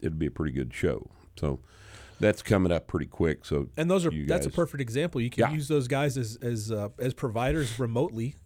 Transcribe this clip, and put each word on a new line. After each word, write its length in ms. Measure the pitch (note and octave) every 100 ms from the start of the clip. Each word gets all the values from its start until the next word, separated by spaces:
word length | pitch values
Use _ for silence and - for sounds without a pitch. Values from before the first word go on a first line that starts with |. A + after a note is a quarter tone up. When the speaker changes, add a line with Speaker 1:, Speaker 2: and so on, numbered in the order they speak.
Speaker 1:
it'll 180 | D#2+ D#2
be 80 | D2+
a 40 |
pretty 220 | - D#2
good 180 | C2 B1
show. 380 | - E2+ A#1+ - - - -
So 260 | D2 C2 - - - - - -
that's 240 | G#2+ G#2
coming 280 | - G2+ F2+
up 140 | E2 -
pretty 220 | E2 C#2
quick. 360 | - E2 D2+
So 260 | - D2 C2 -
Speaker 2:
And 140 | E3+
those 160 | F#3+ E3+
are, 80 |
Speaker 1:
you 140 | - C#3+
Speaker 2:
that's 180 | E3+ C#3+
a 40 |
Speaker 1:
guys 60 | F3
Speaker 2:
perfect 260 | E3 C#3
example. 380 | A#2+ B2 E3+ C#3
You 120 | A#2+
can 180 | - A2+
Speaker 1:
Yeah. 20 |
Speaker 2:
use 160 | D#3 C#3+
those 200 | D3 B2
guys 280 | C3+ C#3+ B2+
as, 220 | A2 A#2
as, 280 | B2 A2+ G#2+
uh, 180 | G#2+ G2+ -
as 160 | B2+ -
providers 640 | C3 G#2+ B2+ D#3+ B2 A2+
remotely 560 | A#2+ A#2 E3 A2+ A#2+ -